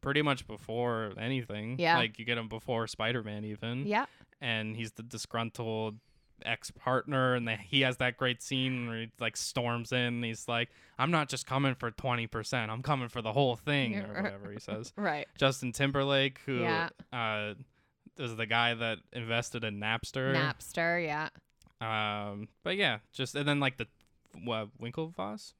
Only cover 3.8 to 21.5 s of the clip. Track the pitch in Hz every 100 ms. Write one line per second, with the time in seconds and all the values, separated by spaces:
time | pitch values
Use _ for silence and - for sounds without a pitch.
3.8 | 147 208 269 - - _ 127 113 110 110
4.8 | 113 - 117 113 - 113 117 - 113 110
5.8 | 110 107 _ _ _ _ - 117 - -
6.8 | - 131 - 135 127 127 117 110 98 139
7.8 | 131 123 123 120 131 120 - 135 131 127
8.8 | 120 113 113 - 113 - - - 120 117
9.8 | 117 127 120 120 117 113 - 117 120 -
10.8 | - - 135 170 143 127 - 131 139 123
11.8 | 120 - 135 120 117 113 107 127 110 113
12.8 | 131 143 120 123 110 107 139 117 - 143
13.8 | 123 101 104 104 196 - 101 104 - -
14.8 | 120 - 202 147 - - 135 131 127 113
15.8 | 139 139 139 139 135 135 - 127 170 165
16.8 | 165 - - 123 113 107 107 104 131 _
17.8 | _ _ - - 127 110 110 117 117 117
18.8 | 117 107 _ - 113 113 123 120 113 104
19.8 | 104 113 - 135 131 147 151 - - -
20.8 | 170 175 165 147 156 - _